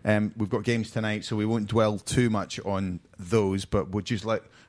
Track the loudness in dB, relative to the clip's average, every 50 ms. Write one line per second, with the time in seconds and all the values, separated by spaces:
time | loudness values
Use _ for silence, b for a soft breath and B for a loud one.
0 | 0 2 2 4 2 0 0 -2 -2 -2 -2 -2 0 0 0 0 -2 -2 -4 -4
1 | -2 -2 -4 -4 -4 -4 -2 0 0 0 0 0 -2 0 2 4 4 4 2 -2
2 | -4 0 2 2 4 4 2 0 -2 -4 -8 -8 -6 -4 -2 -2 -2 -4 -4 -8
3 | -10 _ -18 -16 -4 2 2 4 4 4 0 -2 -2 0 0 0 0 -2 -4 -6
4 | -2 -2 -4 -2 0 -2 -2 -2 -4 B B B B